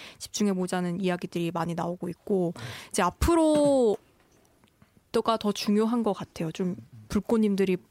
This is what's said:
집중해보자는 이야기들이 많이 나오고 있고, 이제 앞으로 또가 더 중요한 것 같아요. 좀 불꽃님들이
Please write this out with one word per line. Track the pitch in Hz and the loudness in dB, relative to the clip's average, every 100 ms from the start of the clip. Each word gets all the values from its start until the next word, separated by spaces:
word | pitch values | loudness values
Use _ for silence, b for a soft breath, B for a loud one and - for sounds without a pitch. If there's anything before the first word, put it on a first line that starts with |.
| B B | B B
집중해보자는 | - - 208 185 185 185 180 175 | -10 -2 0 0 -2 -2 -4 -2
이야기들이 | 185 175 175 175 170 | -2 -2 -4 -4 -4
많이 | 170 170 | -2 -4
나오고 | 170 170 180 180 | -4 -4 -6 -8
있고, | 165 - 196 170 180 B B B | -10 -2 0 0 -4 B B B
이제 | - | 0
앞으로 | 180 - - 339 311 302 285 277 233 202 _ _ _ _ _ _ _ _ _ _ _ | 0 2 2 4 4 4 4 4 4 0 _ _ _ _ _ _ _ _ _ _ _
또가 | 233 220 220 | -2 0 0
더 | 208 | 0
중요한 | 196 - 208 220 240 | -2 0 2 2 2
것 | 214 | 0
같아요. | 190 - - 165 | -2 -6 -8 -6
좀 | - 180 175 113 - - | -4 -4 -4 -10 -20 -6
불꽃님들이 | 208 - 226 214 196 196 180 - | -4 0 2 2 2 2 0 -4